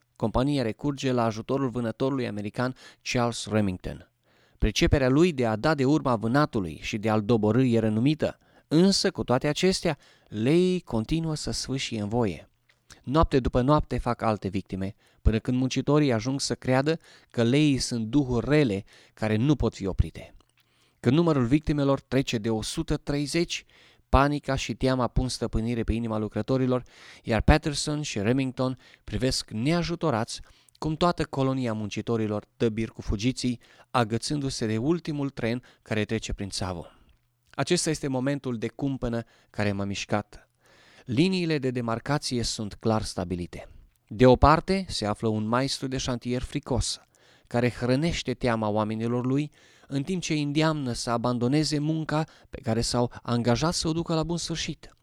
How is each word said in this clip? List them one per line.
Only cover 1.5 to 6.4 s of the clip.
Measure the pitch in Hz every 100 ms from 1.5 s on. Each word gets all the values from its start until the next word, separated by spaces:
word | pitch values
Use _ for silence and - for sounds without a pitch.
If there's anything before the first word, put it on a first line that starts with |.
| 135 135
vânătorului | 120 117 - 135 139 117
american | 104 104 - 127 - - -
Charles | - 127 120 113 -
Remington. | 107 101 90 - 73 - _ _ _ _ _
Priceperea | 110 - 170 151 127
lui | 139 180
de | 135 113
a | 110
da | 151
de | 151
urma | 127 151 139 113
vânatului | 113 139